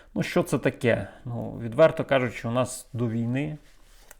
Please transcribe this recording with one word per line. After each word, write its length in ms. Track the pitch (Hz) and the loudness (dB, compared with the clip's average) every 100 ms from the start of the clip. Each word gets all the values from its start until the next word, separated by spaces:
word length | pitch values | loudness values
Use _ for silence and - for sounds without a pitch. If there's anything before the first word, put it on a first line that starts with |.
| - | -10
ну, 80 | - | -6
що 200 | - 180 | -2 0
це 160 | 170 139 | 0 0
таке? 500 | 135 - 120 110 92 - | 0 0 2 2 -2 -12
Ну, 340 | 127 117 110 107 | -10 -8 -8 -8
відверто 420 | 113 117 160 - | -4 6 6 4
кажучи, 440 | 127 135 123 - 117 | 0 2 0 -2 -2
у 20 | |
нас 380 | 120 120 - - | 0 0 -4 -10
до 160 | 117 120 | -4 -2
війни, 500 | 117 117 131 151 151 - - - - - - | 0 0 0 -2 -6 -14 -20 -20 -20 -20 -14